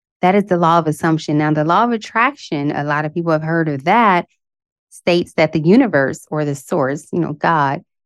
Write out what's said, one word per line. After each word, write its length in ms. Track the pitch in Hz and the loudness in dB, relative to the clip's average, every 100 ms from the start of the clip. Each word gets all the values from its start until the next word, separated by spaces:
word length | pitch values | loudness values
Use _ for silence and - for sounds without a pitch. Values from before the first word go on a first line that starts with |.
| _ _ | _ _
That 140 | 180 | 0
is 100 | 202 | 0
the 120 | 202 175 | 0 0
law 220 | 170 170 | 2 2
of 80 | 156 | 2
assumption. 520 | 151 170 160 - 151 | -2 -2 -2 -2 -2
Now, 140 | 151 | 0
the 120 | 151 | 0
law 200 | 151 180 | 2 2
of 80 | 240 | 2
attraction, 800 | 233 - 226 247 285 - 151 143 | -2 -4 -2 -2 -2 -8 -6 -4
a 120 | 147 | -4
lot 200 | 147 147 | -4 -4
of 100 | 156 | -4
people 180 | 175 170 | -4 -2
have 100 | 156 | -2
heard 260 | 160 165 160 | 0 -2 -2
of 160 | 139 | -2
that, 420 | 143 220 220 180 - _ _ _ _ _ _ | 0 2 4 2 -2 _ _ _ _ _ _
states 440 | - - 175 - | -8 -2 0 -2
that 180 | - 156 | -2 0
the 80 | 160 | 2
universe 640 | 156 220 262 151 135 - - | 4 4 4 2 0 -4 -8
or 140 | 156 | -6
the 100 | 147 | -4
source, 540 | 143 - - 131 147 - | -6 -4 -2 -2 -4 -6
you 80 | 180 | -6
know, 140 | 160 | -4
God, 480 | 156 170 165 139 143 - _ | -4 0 0 0 -2 -10 _